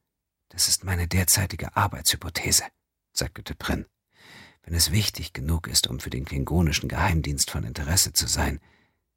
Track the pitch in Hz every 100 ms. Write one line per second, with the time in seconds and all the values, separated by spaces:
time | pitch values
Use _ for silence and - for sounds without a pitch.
0 | _ _ _ _ _ 87 - - 95 90
1 | 85 92 90 - 95 - - - 101 69
2 | - - 87 - - - - _ _ _
3 | _ - - - - - - 78 - _
4 | _ _ - - - _ - 82 80 98
5 | 101 - - - 69 82 58 - - 64
6 | 64 62 69 69 65 78 82 69 65 64
7 | 95 82 73 71 - 71 57 65 71 92
8 | - - - - 71 69 - _ _ _
9 | _